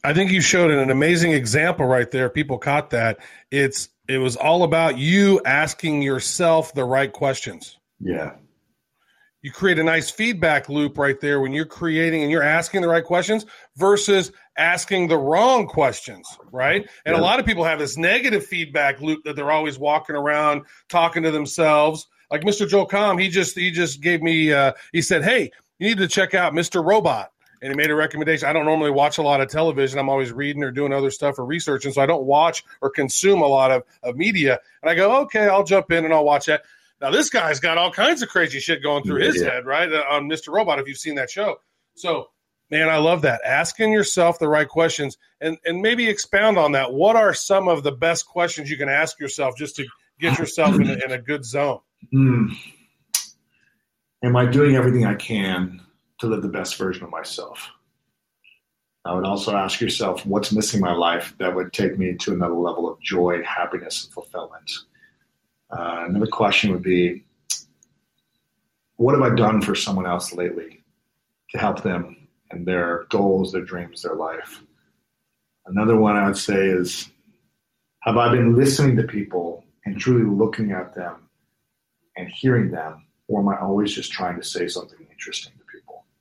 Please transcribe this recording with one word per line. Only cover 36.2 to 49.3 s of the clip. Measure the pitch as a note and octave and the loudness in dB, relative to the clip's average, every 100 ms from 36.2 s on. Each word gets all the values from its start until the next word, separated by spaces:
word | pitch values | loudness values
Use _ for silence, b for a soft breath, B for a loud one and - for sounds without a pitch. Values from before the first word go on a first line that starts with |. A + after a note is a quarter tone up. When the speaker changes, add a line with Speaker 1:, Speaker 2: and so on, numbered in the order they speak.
| D3 | 4
Speaker 1:
watch | C#3+ D#3+ | 2 2
that." | D3+ b b b _ | -2 b b b _
Now, | C3+ | -2
this | G#3 D4+ | 0 0
guy's | A#3+ E3 C#3+ | 0 0 0
got | E3+ E3 | 0 2
all | F3+ | 0
kinds | - B3+ D#4+ | 2 0 0
of | A3+ | -2
crazy | F#3 D#3 C3+ | 0 0 -2
shit | D3 D#3 | -4 -4
going | D3 C#3+ | -2 -2
through | B2+ C#3+ | -2 0
his | - - | 0 0
Speaker 2:
Yeah. | - | -2
Speaker 1:
head, | B2+ B2+ | -4 -2
right, | D3 F3 | -2 0
uh, | D#3 C#3+ | -2 0
on | D3 C#3+ | -2 -2
Mister | D#3 - | -8 -4
Robot, | F3+ G3+ C#3+ | -2 0 -2
if | C#3 | -4
you've | C3+ | -10
seen | D#3+ C#3+ | -8 -6
that | B2+ | -6
show. | F#3+ G#3 D3 _ _ _ _ | -4 -4 -6 _ _ _ _
So, | F3+ D3+ - _ _ _ _ | -4 -4 -6 _ _ _ _
man, | D3+ D#3+ | 0 2
I | D#3+ | 4
love | D#3 F3 | 2 2
that. | C#3+ A#2 A#2 | 0 0 -2
Asking | C#3 E3+ - A3 | -2 -2 -2 0
yourself | G#3+ - - E3+ E3 | 2 0 2 2 2
the | D3+ | 0
right | D3+ D3 | 2 0
questions | D#3 E3 - C#3 - _ _ | 0 0 0 -6 -8 _ _
and, | D#3+ D#3+ E3 | -8 -6 -6
and | F3 | -2
maybe | G#3+ A#3+ A3+ | 0 0 0
expound | G3+ - G3 A3 G3 | -2 -2 2 4 4
on | D3+ | 2
that. | C#3 B2+ | 2 0
What | C3+ F#3+ A3+ | 2 4 6
are | G#3 | 4
some | D#3 - G3 F3+ | 2 0 2 4
of | D#3+ | 0
the | C#3+ | 0
best | C3 E3 E3 - | 0 0 0 -4
questions | F3 F3 D#3 C#3+ | -2 -2 -4 -10
you | C#3+ | -6
can | C#3 | -2
ask | C#3 D#3+ - | 0 -2 -6
yourself | C#3 | -10